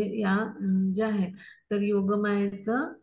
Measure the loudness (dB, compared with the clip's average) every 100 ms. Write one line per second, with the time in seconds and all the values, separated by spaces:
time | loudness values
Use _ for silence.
0 | 2 0 0 2 0 -4 0 2 2 2
1 | 0 0 -2 -4 -18 -18 -4 0 2 2
2 | 2 2 2 0 0 -2 -2 -2 -2 -8